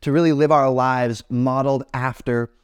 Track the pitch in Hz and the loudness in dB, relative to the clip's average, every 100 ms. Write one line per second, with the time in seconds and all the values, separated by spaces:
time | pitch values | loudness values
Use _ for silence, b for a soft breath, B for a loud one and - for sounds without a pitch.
0 | - 147 170 143 147 151 135 131 127 127 | 0 2 2 2 4 4 2 2 0 0
1 | 123 113 - 123 127 131 135 139 135 131 | -2 -4 -6 -2 -2 0 -2 -2 -4 -6
2 | 127 120 - 120 117 _ | -6 -6 -4 -4 -4 _